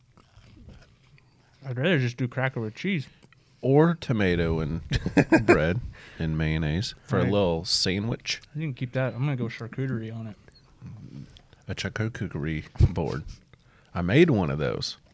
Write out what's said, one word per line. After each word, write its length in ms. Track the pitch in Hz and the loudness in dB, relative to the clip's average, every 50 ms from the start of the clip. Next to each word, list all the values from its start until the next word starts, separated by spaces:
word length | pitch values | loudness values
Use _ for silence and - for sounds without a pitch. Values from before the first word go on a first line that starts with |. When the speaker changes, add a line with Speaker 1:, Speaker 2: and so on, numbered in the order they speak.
| _ _ _ - - _ _ - - - - - - - - - - - _ _ _ _ - - _ _ _ _ _ _ _ _ - | _ _ _ -20 -20 _ _ -20 -20 -20 -20 -20 -20 -20 -20 -20 -20 -20 _ _ _ _ -20 -20 _ _ _ _ _ _ _ _ -10
Speaker 1:
I'd 120 | 139 127 120 | -8 -4 0
rather 200 | 135 185 185 135 | 2 2 4 4
just 200 | 127 120 120 - | 2 0 0 -2
do 100 | 131 123 | -4 -4
cracker 320 | - 131 127 131 - 123 | -2 -2 -2 -2 -2 -4
with 140 | 113 107 107 | -4 -6 -6
cheese. 320 | - - 190 202 151 131 - - _ - - _ _ _ _ _ _ | -6 -4 -2 -2 -2 -4 -6 -12 _ -20 -20 _ _ _ _ _ _
Speaker 2:
Or 320 | - 127 135 147 160 170 165 - | 2 4 6 6 6 6 4 0
tomato 600 | - - 127 107 101 90 87 85 85 82 82 80 | -2 0 2 2 4 4 4 4 2 2 2 0
and 220 | 80 71 80 82 - - - - - - - | 0 -2 -4 -4 -2 -2 -2 -2 -2 0 2
Speaker 1:
<laughs> 320 | - - - 320 - 107 | 2 4 4 4 4 6
Speaker 2:
bread 340 | - - 76 76 82 90 123 - - - - - - - - | 6 6 6 4 2 2 0 -4 -8 -10 -14 -18 -14 -8 -4
and 180 | 82 80 78 | -4 -2 0
mayonnaise 580 | 78 78 78 78 80 80 76 76 90 113 - - - | 0 0 0 0 0 0 0 0 -2 -2 -4 -8 -12
for 160 | - - 107 92 | -6 -2 0 0
Speaker 1:
Right. 100 | 90 92 | 2 2
Speaker 2:
a 20 | |
little 320 | 101 101 98 87 82 82 90 | 2 2 2 2 0 0 -2
sandwich. 760 | - - - - 98 92 101 104 117 - - - - - - - - - | -2 -2 0 0 0 0 -2 -2 -4 -6 -6 -6 -8 -8 -8 -10 -12 -10
Speaker 1:
I 60 | 147 | -6
can 140 | 160 151 123 | -6 -6 -6
keep 180 | - 135 123 | -6 -8 -6
that. 220 | - 131 131 127 - | -4 -2 -4 -2 -2
I'm 60 | 117 | -2
gonna 160 | 135 151 139 | -2 -2 -2
go 100 | 123 120 | -4 -4
charcuterie 680 | 113 - - 117 107 - - 135 131 127 113 110 110 113 | -6 -8 -10 -12 -10 -8 -6 -6 -4 -4 -6 -6 -8 -10
on 120 | 113 113 110 | -10 -10 -12
it. 80 | 98 - - - - _ _ _ _ - - 113 - 110 - - - - - - - - - _ - - _ | -14 -16 -20 -20 -20 _ _ _ _ -20 -18 -18 -16 -16 -18 -16 -16 -16 -18 -18 -20 -20 -20 _ -20 -16 _
Speaker 2:
A 80 | - 92 | -10 -8
charcuterie 920 | - - 95 - - 110 113 - - 101 85 - 82 71 78 80 78 78 - - - - - 87 | -6 -6 -6 -4 -4 -4 -4 -4 -6 -8 -6 -6 -6 -4 -4 -4 -6 -6 -4 2 4 4 4 4
board. 300 | 87 80 - - 73 - - - - _ _ - - _ _ _ _ _ _ - | 2 -2 -2 -2 -6 -8 -10 -14 -16 _ _ -20 -20 _ _ _ _ _ _ -6
I 60 | 90 | -4
made 280 | 87 87 104 147 180 170 | 0 4 4 6 6 6
one 200 | 127 101 90 71 | 4 4 2 0
of 80 | 69 73 | 0 -2
those. 380 | 73 62 - - - - - - _ _ | -2 -2 -2 -4 -6 -8 -8 -12 _ _